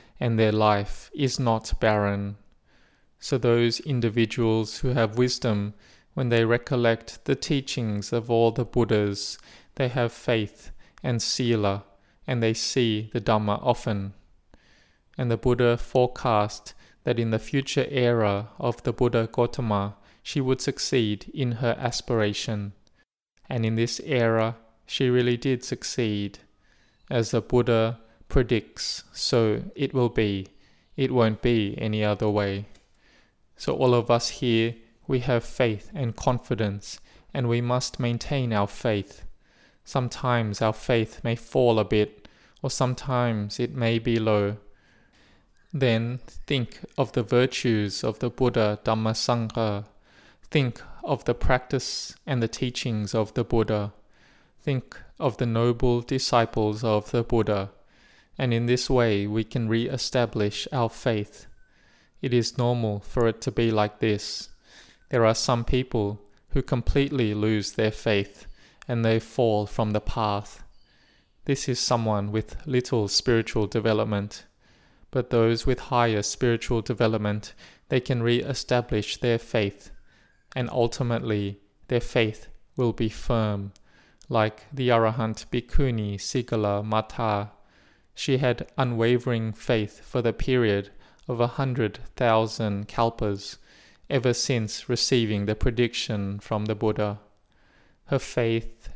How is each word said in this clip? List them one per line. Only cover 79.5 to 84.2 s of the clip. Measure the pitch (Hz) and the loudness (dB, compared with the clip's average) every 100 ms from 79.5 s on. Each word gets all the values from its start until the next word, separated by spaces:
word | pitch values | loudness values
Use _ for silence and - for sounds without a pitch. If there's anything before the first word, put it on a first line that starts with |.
| 117 101 - - - - _ _ _ _ 131 | 0 0 -4 -20 -20 -20 _ _ _ _ -6
and | 120 | -4
ultimately | 127 117 - 120 117 120 107 101 101 _ _ - | 0 0 0 -2 -2 -2 -2 -2 -8 _ _ -4
their | 120 | -2
faith | - 127 110 - - - - - | 0 0 0 -2 -16 -20 -12 -2
will | 120 | 0
be | 107 113 | 0 -4
firm, | - - 117 107 101 101 - _ _ _ _ | -2 -2 0 0 -2 -6 -12 _ _ _ _